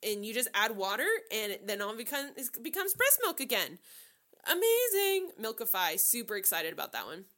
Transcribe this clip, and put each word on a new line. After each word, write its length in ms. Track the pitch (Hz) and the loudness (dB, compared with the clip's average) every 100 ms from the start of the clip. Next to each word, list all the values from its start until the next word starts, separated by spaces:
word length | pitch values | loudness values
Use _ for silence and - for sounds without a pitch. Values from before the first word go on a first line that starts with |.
and 240 | 208 208 208 | -2 -2 -2
you 80 | |
just 140 | 226 247 | -2 0
add 240 | 196 220 208 | 2 2 2
water, 300 | 190 220 330 - - | -2 0 2 0 0
and 220 | 220 208 | -4 -2
it 160 | 196 196 | -4 -4
then 140 | 202 | -4
all 120 | 202 | -4
become-, 380 | 220 226 277 277 - | -6 -6 -4 -6 -8
it 260 | 254 - | -8 -8
becomes 300 | 233 381 381 | -6 -4 -2
breast 260 | 381 523 554 | 4 4 6
milk 200 | 466 330 | 2 0
again. 380 | 269 220 170 170 - - - _ _ - - | 0 0 0 -4 -18 -20 -20 _ _ -16 -2
Amazing! 880 | 349 453 453 494 392 392 392 370 - | 2 4 4 4 2 4 2 -2 -6
Milkify, 580 | 220 226 226 190 180 165 | -8 -6 -2 2 2 2
super 380 | - 240 233 208 | 2 2 -2 0
excited 340 | 190 170 160 | 0 0 -2
about 220 | 165 147 | -4 -6
that 120 | 117 104 | -6 -8
one. 200 | 160 190 | -10 -14